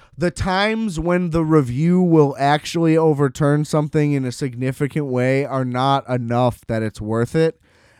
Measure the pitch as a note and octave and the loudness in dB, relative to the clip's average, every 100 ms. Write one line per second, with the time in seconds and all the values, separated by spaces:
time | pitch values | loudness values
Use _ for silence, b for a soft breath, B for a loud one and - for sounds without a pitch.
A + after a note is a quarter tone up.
0 | b - F3 - F#3+ F#3 G#3 A3+ A3+ D#3+ | b -6 -6 -4 -2 0 0 -2 -4 -4
1 | E3 F3+ F3+ E3 D#3 D#3 B2+ B2 E3 F3+ | -2 0 0 -2 2 2 2 0 2 4
2 | F3+ D#3+ C#3 C3 C#3 D3 - E3+ E3 D#3+ | 4 6 4 2 0 0 -2 -2 2 4
3 | D#3+ C#3+ C#3+ - D3 D3 D3 D#3 D3+ D#3 | 2 2 0 0 0 0 0 -2 0 0
4 | D3 C#3 C3 A#2+ C#3 A#2+ C3 C3 C#3+ D#3 | 0 0 -4 -6 -8 -4 -6 -4 -4 -4
5 | C#3+ B2 B2+ C3+ C#3 C3 B2+ B2 C3+ C#3 | -4 -2 0 0 -2 -4 -4 -2 0 0
6 | - B2+ A#2 A#2+ B2 - - A2+ A2 - | -2 -4 -2 0 0 -2 -6 -4 -4 -6
7 | G#2+ A2+ A#2+ D#3+ D#3+ - b b b b | -6 -2 -2 0 0 -2 b b b b